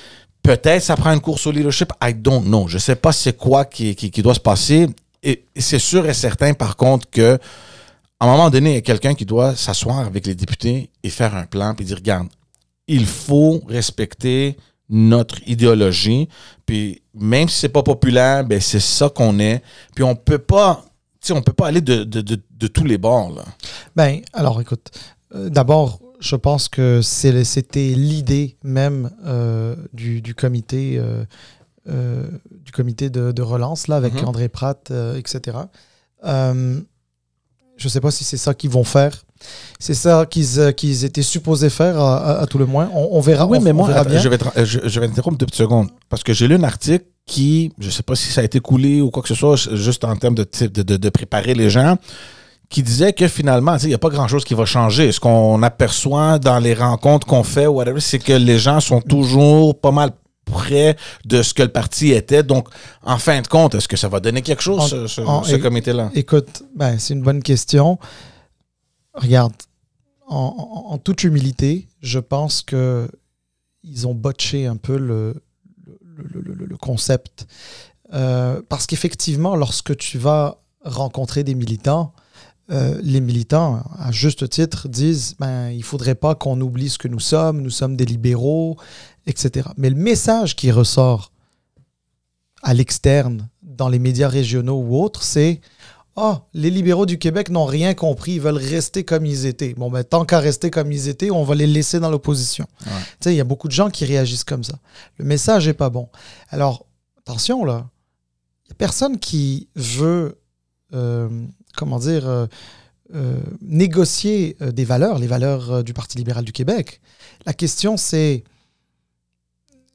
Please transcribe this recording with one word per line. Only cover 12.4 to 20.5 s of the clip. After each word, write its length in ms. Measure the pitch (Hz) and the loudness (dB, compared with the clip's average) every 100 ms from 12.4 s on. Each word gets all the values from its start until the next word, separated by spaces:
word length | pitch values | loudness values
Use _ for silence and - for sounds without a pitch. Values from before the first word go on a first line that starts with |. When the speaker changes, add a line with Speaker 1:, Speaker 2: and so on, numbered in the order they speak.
| _ _ _ _ - | _ _ _ _ -2
Speaker 1:
il 180 | 147 104 | 0 0
faut 560 | - - 143 156 160 - | -4 0 4 4 2 -4
respecter 920 | 120 110 - 107 - 127 127 139 143 _ _ - | -4 -4 -4 -8 -6 -2 -2 -2 -6 _ _ -2
notre 460 | 107 110 117 113 - - | 4 6 4 2 -6 -6
idéologie, 800 | 117 120 113 98 90 104 120 160 - - _ - | 2 4 6 4 2 0 0 -2 -8 -20 _ -6
puis 380 | 110 104 90 _ | -4 -4 -10 _
même 340 | 107 107 127 165 | -6 0 2 2
si 120 | - | 0
c'est 100 | 143 | 0
pas 140 | 147 | 0
populaire, 600 | 135 131 131 123 127 139 | 2 2 4 4 4 2
ben 160 | 127 104 | 0 0
c'est 200 | - 104 | 0 0
ça 280 | - - 143 | 0 0 0
qu'on 300 | - 117 101 | 2 2 2
est, 240 | 107 120 - - - | 0 -2 -6 -20 -12
puis 100 | - | -2
on 120 | 131 120 | 0 0
peut 240 | - 147 | 0 0
pas, 440 | - | 2